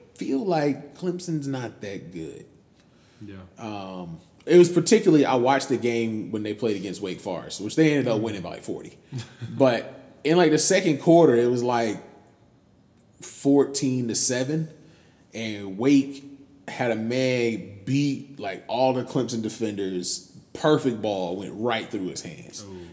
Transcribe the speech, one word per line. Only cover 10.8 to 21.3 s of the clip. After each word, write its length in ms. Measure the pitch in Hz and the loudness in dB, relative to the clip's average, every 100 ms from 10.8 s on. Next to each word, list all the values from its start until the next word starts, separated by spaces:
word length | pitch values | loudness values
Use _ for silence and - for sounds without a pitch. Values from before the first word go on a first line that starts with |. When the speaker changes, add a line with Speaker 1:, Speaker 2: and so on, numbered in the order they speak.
| 185 143 | 2 0
Speaker 1:
quarter, 360 | - 170 156 120 | 6 8 8 6
it 140 | 120 | 4
was, 140 | 123 | 2
like, 360 | 123 120 113 98 - - _ _ _ _ _ _ _ _ _ - | 0 0 0 -4 -10 -20 _ _ _ _ _ _ _ _ _ -20
fourteen 840 | - - 139 139 135 - 135 127 117 | -18 -4 2 4 4 2 -2 -2 -2
to 60 | 104 | -2
seven, 540 | - 123 131 160 156 - - - _ _ _ | 0 0 -2 -2 -4 -10 -20 -20 _ _ _
and 440 | 110 113 104 101 95 | -10 -8 -8 -8 -2
Wake 460 | 131 143 135 - - - - - - | 4 4 4 -4 -16 -20 -20 -20 -12
had 240 | - 123 | -4 -2
a 40 | 110 | -2
man 840 | 110 127 131 123 117 107 92 101 110 | -2 0 0 2 0 -2 -8 -12 -2
beat, 540 | 135 143 135 - - | 0 0 -2 -10 -12
like, 240 | 101 95 - | -10 -10 -6
all 260 | 117 131 | 0 2
the 100 | 127 | 2
Clemson 380 | 123 143 117 113 | -2 -2 -2 -2
defenders. 880 | 110 - 110 101 95 92 90 - - - - | -4 -4 -4 -4 -4 -4 -4 -6 -8 -20 -18
Perfect 480 | - 151 151 135 110 | -2 2 2 2 -2
ball 340 | 107 98 90 | -2 -2 -4